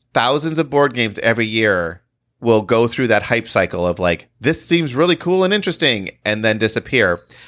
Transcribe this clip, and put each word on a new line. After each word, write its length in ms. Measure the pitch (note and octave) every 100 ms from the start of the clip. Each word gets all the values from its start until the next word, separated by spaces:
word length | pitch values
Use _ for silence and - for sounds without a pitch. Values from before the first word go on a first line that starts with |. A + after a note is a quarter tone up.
| _
thousands 440 | - A#2+ D3 D#3+ D#3
of 120 | D3
board 240 | C#3+ C#3
games 260 | A#2+ A2+ F#2+
every 260 | A2+ A2+ A2
year 560 | A2 A2 F#2 E2 F2 _ _ _ _
will 200 | A#2 A2
go 240 | G2 A2+ A#2
through 200 | A#2 B2
that 160 | G#2
hype 240 | - A#2+ A#2
cycle 380 | - F2+ F2+ F2
of 120 | F2
like, 300 | F2+ F2 - _
"This 240 | C3+ D#3+ -
seems 300 | E3+ D#3 B2
really 200 | F3 E3+
cool 280 | F3 F#3
and 100 | F#3
interesting," 560 | G#3 F#3+ E3 D3+ A2 F#2+ - -
and 180 | G#2+
then 140 | A2 G#2+
disappear. 640 | A2 A2+ - B2+ G2 F2 - -